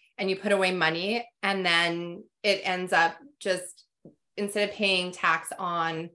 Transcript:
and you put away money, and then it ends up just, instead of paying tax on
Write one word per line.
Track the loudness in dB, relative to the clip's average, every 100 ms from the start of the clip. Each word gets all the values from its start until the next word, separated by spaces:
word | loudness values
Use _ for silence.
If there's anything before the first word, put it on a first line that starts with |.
| _ -6
and | -2
you | -2
put | 2
away | 2 2
money, | 2 2 0 -2 -4 -6 _
and | -2 0 2
then | 2 2 -2 -6 -10 -16 _
it | 0 0
ends | 0 -4 2
up | 4 4 0 -18 -8
just, | -4 -4 -6 -16 _ _ -20 _ _ -8
instead | -4 -2 -2
of |
paying | 0 2 2 -2
tax | 0 2 2 -2 -8
on | -4 -2 -2 -4 -8